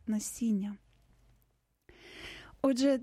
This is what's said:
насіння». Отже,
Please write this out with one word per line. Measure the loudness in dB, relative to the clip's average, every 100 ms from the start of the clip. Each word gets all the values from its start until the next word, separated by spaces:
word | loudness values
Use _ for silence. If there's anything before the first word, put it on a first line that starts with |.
| -6
насіння». | -4 -4 -4 0 0 -2 -8 _ _ _ _ _ _ _ _ _ _ _ -20 -20 -18 -18 -18 -20 -2
Отже, | 2 4 4 2